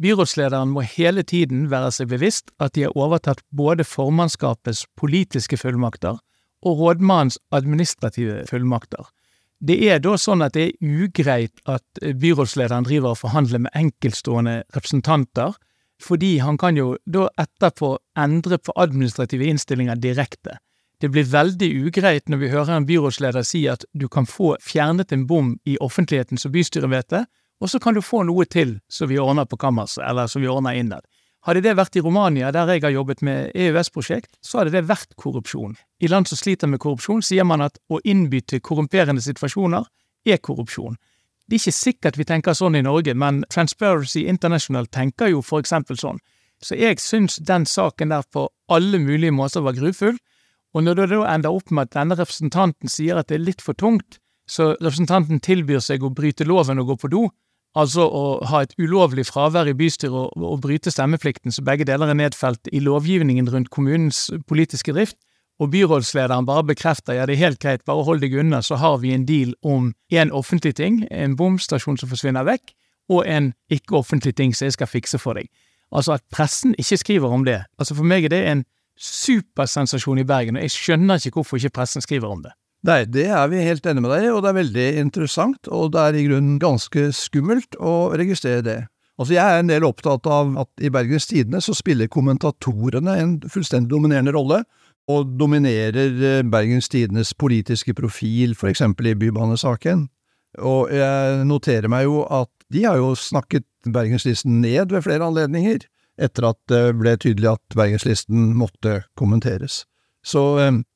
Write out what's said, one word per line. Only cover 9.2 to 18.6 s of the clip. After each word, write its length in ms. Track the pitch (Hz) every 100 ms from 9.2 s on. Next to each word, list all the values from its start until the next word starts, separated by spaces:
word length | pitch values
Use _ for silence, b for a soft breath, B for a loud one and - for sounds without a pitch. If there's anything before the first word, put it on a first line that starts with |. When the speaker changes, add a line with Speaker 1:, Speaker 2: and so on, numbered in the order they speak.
| _ _ _ _
Speaker 1:
Det 180 | 143 175 214
er 80 | 160
da 160 | 160 202
sånn 220 | - 185
at 100 | 143
det 100 | 156
er 400 | 165 - 151 147
ugreit 500 | 196 - 143 123 117 - -
at, 160 | 131 - -
eh, 120 | 147
byrådslederen 760 | 131 165 151 123 139 120 123 123
driver 240 | 147 127
og 60 | 117
forhandler 420 | 120 147 127 120
med 120 | 120 151
enkeltstående 880 | 156 - 135 - - 117 117 117 -
representanter, 800 | 139 - 143 151 156 127 - 139 208 _ _ _ _
fordi 360 | - 170 190 156
han 180 | 131 151
kan 180 | 180 151
jo 220 | 127 127 -
da 220 | 180 190 -
etterpå 600 | 156 _ 180 - 143 131 - -
endre 420 | 147 160 170
på 140 | 180